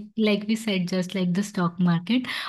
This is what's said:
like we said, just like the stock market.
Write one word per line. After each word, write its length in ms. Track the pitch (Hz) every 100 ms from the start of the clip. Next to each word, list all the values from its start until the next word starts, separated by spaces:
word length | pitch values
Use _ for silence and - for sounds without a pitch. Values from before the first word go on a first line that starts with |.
| - -
like 300 | 214 202 208
we 100 | 220
said, 320 | - 190 175
just 260 | 185 180
like 200 | 190 180
the 80 | 175
stock 360 | 202 - 170 175
market. 480 | 180 170 175 247 247 -